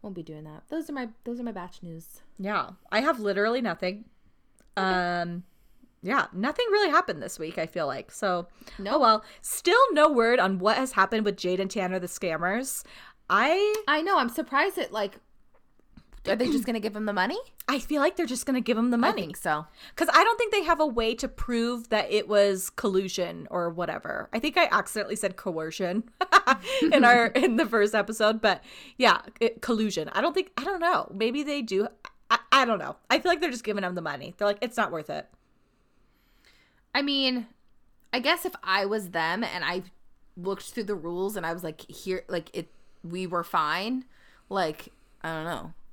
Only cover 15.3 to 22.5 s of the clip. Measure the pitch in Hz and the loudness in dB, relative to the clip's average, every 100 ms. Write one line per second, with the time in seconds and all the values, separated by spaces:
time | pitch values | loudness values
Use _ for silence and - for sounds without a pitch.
15.3 | - - - _ _ _ - _ - - | -20 -20 -20 _ _ _ -20 _ -14 -4
16.3 | 220 254 294 233 233 214 208 214 208 190 | 0 2 0 0 -4 -4 -4 -4 0 0
17.3 | 381 539 - - 277 - 302 294 359 330 | -2 -8 -14 -4 -4 0 2 2 0 -4
18.3 | 247 - 262 226 226 240 240 262 403 170 | -4 -2 -2 0 0 2 2 2 0 -6
19.3 | 185 180 151 156 - - - 330 285 415 | -6 -2 -2 -4 -16 -18 -4 4 6 6
20.3 | 466 453 427 330 320 311 233 226 233 262 | 2 0 0 2 2 2 2 -2 -2 -6
21.3 | - - 233 233 240 233 214 - 208 - | -8 -4 0 0 -4 -2 -2 0 0 2
22.3 | 202 202 | 4 4